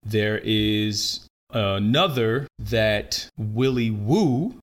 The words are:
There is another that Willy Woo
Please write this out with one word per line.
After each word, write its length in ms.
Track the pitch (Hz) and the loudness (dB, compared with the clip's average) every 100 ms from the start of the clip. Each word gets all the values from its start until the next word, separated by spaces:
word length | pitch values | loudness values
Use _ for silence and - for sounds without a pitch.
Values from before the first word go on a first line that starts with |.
There 360 | - 107 107 107 | -2 -2 0 -2
is 840 | - 107 107 107 107 107 - - - _ _ | -2 0 2 0 0 -2 -4 -6 -12 _ _
another 960 | 123 101 98 104 131 185 127 113 120 143 - | -2 0 2 2 2 2 2 0 0 -4 -10
that 720 | 104 113 110 104 - - - - | -2 0 2 0 -2 -8 -8 -8
Willy 540 | 107 107 131 127 117 | -6 0 0 2 0
Woo 640 | 107 101 170 180 123 190 254 | 0 0 2 4 2 -2 -8